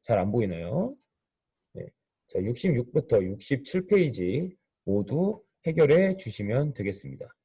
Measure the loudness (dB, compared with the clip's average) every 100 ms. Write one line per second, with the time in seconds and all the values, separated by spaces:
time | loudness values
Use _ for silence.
0 | 0 0 2 0 -2 -4 -4 -4 -4 -8
1 | _ _ _ _ _ _ _ -16 -16 _
2 | _ _ _ -4 -2 -2 0 0 0 -2
3 | 2 2 2 -6 -4 -4 -2 -4 2 2
4 | 2 0 -2 -2 -4 -10 _ _ -2 -2
5 | 0 0 -2 -4 _ _ -4 4 6 6
6 | 4 0 -6 -6 -2 0 -2 -4 -6 -6
7 | -12 -14 -16 _